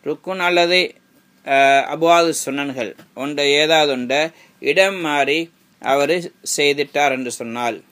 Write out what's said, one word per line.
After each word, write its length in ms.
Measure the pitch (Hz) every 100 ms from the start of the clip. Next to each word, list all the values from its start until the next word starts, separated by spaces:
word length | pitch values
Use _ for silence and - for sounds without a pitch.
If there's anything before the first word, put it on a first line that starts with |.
| 139
ருக்குன் 320 | 147 - 190
அல்லது, 560 | 175 175 175 180 175 - _ _ _ _ -
அஹ், 400 | 139 139 139 135
அபுவாது 460 | 151 165 170 170
சுனன்கள் 640 | 156 - 139 143 131 110 - -
ஒன்றை, 380 | - 135 147 143
ஏதாவது 400 | 143 156 160 151
ஒன்றை 380 | 127 123 139 160 _ _ _
இடம் 340 | 131 165 190 190
மாறி 540 | 165 147 139 156 165 _ _ _
அவர் 480 | - 139 143 175 170 _ -
செய்துட்டார் 600 | - 143 143 143 143 143
என்று 200 | 131 127
சொன்னால் 520 | - 117 117 120 104 _